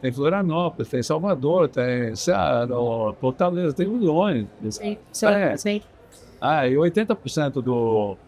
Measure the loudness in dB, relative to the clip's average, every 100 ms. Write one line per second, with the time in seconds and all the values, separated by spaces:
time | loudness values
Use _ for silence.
0 | -4 -2 0 0 0 0 -2 -4 -4 -4
1 | -2 -2 0 0 0 2 2 2 0 0
2 | -2 -4 0 2 2 2 0 0 0 0
3 | -2 -2 -4 0 -2 0 -2 -2 -2 0
4 | 2 2 2 0 -4 -8 -8 -6 -8 -8
5 | -10 0 2 4 2 -2 -4 -4 -8 -20
6 | -20 -20 -20 -6 -2 0 2 2 2 2
7 | 0 -2 -2 -2 -2 -2 -2 0 2 2
8 | 0 -6